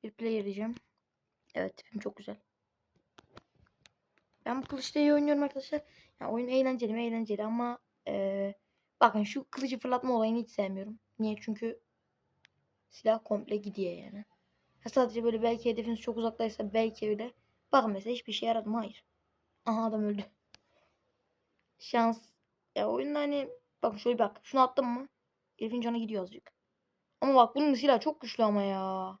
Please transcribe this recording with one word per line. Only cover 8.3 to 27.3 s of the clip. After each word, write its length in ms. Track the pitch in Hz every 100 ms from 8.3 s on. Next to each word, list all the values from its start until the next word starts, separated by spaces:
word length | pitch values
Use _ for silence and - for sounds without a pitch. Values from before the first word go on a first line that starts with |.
| 196 196 202 _ _ _ _
bakın 220 | 233 214
şu 240 | 208 277 262
kılıcı 280 | - 262 247
fırlatma 360 | 254 247 254
olayını 240 | 240 220 226
hiç 120 | 226
sevmiyorum. 480 | - 196 190 202 220 _ _
Niye? 180 | 220 214
Çünkü 400 | - 208 226 - _ _ _ _ _ _ _ _ _ _ _
silah 300 | - 220 220
komple 320 | - 208 - 208
gidiyor 360 | 208 190 185
yani. 320 | 175 - 202 214 _ _ _ _ _
Ha, 80 | 233
sadece 360 | 269 247 220
böyle 180 | 233 220
belki 280 | 233 233 233
hedefiniz 300 | 226 226 226
çok 160 | - 226
uzaktaysa 580 | 226 220 226 214 214
belki 340 | 214 226 220 214
öyle 240 | 208 233 - _ _ _
bak 140 | 277 226
mesela 260 | 196 208
hiçbir 180 | 240 -
şey 160 | 208 226
yaradı 220 | 226 214
mı? 60 | 226
Hayır. 280 | 208 - _ _ _ _ _ _
Aha, 200 | - 220
adam 200 | 226 214
öldü. 200 | 214 208 196 _ _ - _ _ _ _ _ _ _ _ _ _ _ _
Şans. 400 | - 240 226 226 _ _ _ _ _
Ya 140 | - 214
oyunda 300 | - 277 294
hani, 300 | 285 285 262 - _ _
bak 160 | - 208
şöyle 200 | 240 240
bak. 220 | 208 -
Şunu 180 | - 269
attım 260 | 254 262 254
mı? 220 | 240 277 _ _ _ _ _
Herifin 220 | 220 240
canı 180 | 233 233
gidiyor 240 | 220 214
azıcık. 300 | 185 226 - _ _ _ _ _ _ _
Ama 140 | 269